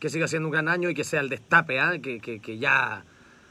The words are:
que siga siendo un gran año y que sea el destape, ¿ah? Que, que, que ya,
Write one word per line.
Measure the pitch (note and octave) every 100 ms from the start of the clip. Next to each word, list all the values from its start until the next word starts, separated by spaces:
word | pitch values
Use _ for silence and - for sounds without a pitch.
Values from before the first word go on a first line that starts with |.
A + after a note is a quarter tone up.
que | D3+
siga | D#3 D#3+
siendo | D#3+ D#3+
un |
gran | D#3 D#3
año | F3 F3
y |
que | D#3
sea | - D#3
el | C#3
destape, | B2 - E3+ E3 C3
¿ah? | D#3+ E3+
Que, | C3 A#2
que, | A#2+ A2
que | A2 A2
ya, | C#3 C3+ A#2+ G2+ - - - - -